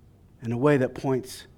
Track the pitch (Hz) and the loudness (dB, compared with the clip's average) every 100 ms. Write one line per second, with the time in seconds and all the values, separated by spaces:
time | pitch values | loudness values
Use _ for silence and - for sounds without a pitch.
0 | - - - - 113 120 143 147 127 - | -20 -20 -20 -12 -6 0 4 4 2 -2
1 | 135 131 120 - - | -2 -2 -4 -14 -20